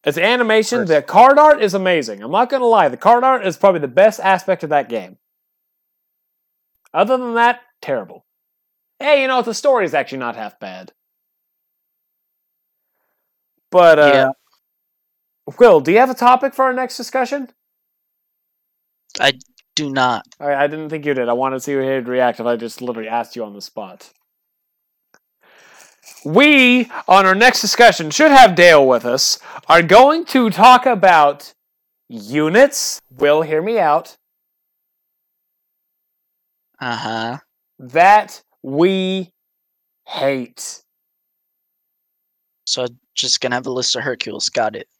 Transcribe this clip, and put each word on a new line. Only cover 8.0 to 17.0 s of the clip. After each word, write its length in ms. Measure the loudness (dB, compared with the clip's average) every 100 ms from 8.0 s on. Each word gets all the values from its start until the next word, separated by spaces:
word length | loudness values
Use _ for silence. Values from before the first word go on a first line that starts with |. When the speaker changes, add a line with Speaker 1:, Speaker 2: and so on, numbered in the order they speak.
| -8 -20 _ _ _ _ _ _ _ _
Speaker 1:
Hey, 220 | 0 0
you 40 | 0
know, 160 | -4
the 100 | -6
story 320 | -6 -2 -2
is 100 | -2
actually 240 | -4 -6 -10
not 180 | -10 -10
half 240 | -16 _
bad. 320 | -18 -18 -20 _ _ _ _ _ _ _ _ _ _ _ _ _ _ _ _ _ _ _ _ _ _ _ _ _ _ _ _
But, 260 | 4 6 6
uh, 120 | 4
Speaker 2:
Yeah. 160 | 4 0 -4 _ _ _ _ _ _ _ _ _ _ -20 2
Speaker 1:
Will, 220 | 4 4
do 120 | 2
you 60 | 2
have 100 | 0
a 60 |
topic 400 | 0 0 2 -2
for 100 | -4
our 80 | -4
next 240 | -4 -8
discussion? 540 | -10